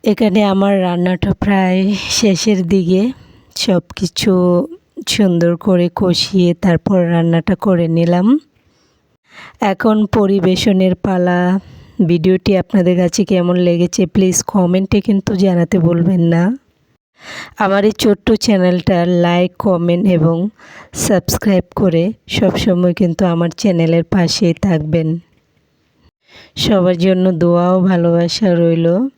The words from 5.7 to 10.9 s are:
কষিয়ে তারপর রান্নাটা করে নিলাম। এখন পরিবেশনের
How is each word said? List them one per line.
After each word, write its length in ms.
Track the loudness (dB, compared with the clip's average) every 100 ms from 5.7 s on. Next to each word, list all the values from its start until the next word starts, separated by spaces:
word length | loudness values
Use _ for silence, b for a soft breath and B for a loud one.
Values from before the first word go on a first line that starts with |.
| 0 0 -2
কষিয়ে 500 | -2 -2 -2 0 0 0
তারপর 340 | 0 0 0 0 2
রান্নাটা 400 | 0 0 0 -2 -4 0
করে 200 | 0 0
নিলাম। 380 | 0 0 0 2 0 _ _ _ _ _ _ _ _ B B B B -4
এখন 260 | 0 0 0 0 0
পরিবেশনের 800 | 0 2 0 0 0 2 0